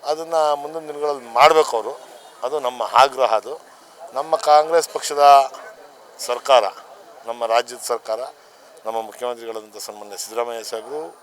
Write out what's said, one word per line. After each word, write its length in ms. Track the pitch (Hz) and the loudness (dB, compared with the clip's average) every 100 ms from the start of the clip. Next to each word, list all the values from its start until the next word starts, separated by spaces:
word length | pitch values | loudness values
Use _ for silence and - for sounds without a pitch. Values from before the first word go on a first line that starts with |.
ಅದನ್ನ 300 | 143 156 165 | -4 -6 -2
ಮುಂದಿನ 540 | 165 151 147 147 160 156 | 0 2 0 -4 -10 -10
ದಿನಗಳಲ್ಲಿ 440 | 147 147 143 120 | -6 -4 -4 -2
ಮಾಡ್ಬೇಕು 440 | 117 151 160 151 117 | 6 8 8 4 -2
ಅವರು, 240 | 107 147 - - - - | -6 -12 -18 -20 -20 -10
ಅದು 180 | 123 147 | -6 -4
ನಮ್ಮ 220 | 127 123 | -4 -6
ಆಗ್ರಹ. 520 | 107 117 139 131 120 | 2 6 6 4 2
ಅದು 260 | 110 110 156 - - - - - | 0 -2 -14 -16 -20 -20 -20 -10
ನಮ್ಮ 240 | 131 156 160 | -8 -2 -2
ಕಾಂಗ್ರೆಸ್ 520 | - 151 156 165 156 | 4 4 6 0 0
ಪಕ್ಷದ 640 | - - 147 143 139 131 - - - - - - - | -8 -6 0 6 6 4 -8 -20 -20 -20 -20 -20 -14
ಸರ್ಕಾರ, 460 | - 123 - 127 98 - - - - - 117 | -8 -8 2 2 2 -8 -20 -20 -20 -18 -14
ನಮ್ಮ 200 | 120 117 | -8 0
ರಾಜ್ಯದ 320 | 117 120 123 | -2 -2 -12
ಸರ್ಕಾರ, 420 | - 117 - 110 135 - _ _ - - 110 | -8 -8 -6 -10 -10 -18 _ _ -20 -14 -8
ನಮ್ಮ 160 | 113 | -8
ಮುಖ್ಯಮಂತ್ರಿಗಳಾದಂಥ 720 | 110 - 123 117 113 110 110 104 | -8 -10 -10 -8 -10 -12 -14 -16
ಸನ್ಮಾನ್ಯ 400 | - 104 104 98 | -16 -16 -16 -14
ಸಿದ್ದರಾಮಯ್ಯ 480 | 101 113 120 117 | -8 -6 -6 -8
ಸಾಹೇಬರು 400 | 107 113 117 151 165 - | -10 -12 -10 -12 -12 -16